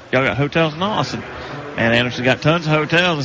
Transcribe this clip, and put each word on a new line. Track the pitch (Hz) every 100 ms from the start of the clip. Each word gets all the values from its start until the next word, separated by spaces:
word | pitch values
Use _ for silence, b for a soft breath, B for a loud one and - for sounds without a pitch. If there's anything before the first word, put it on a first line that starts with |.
| -
y'all | 127 131
got | 107
hotels | 143 170 160
and | 151
all." | 196 208
I |
said, | - 113 - B B B - -
"Man, | 113
Anderson | 117 123 120 123
got | 117
tons | 147 170 156
of |
hotels." | 151 151 165 180
I | 156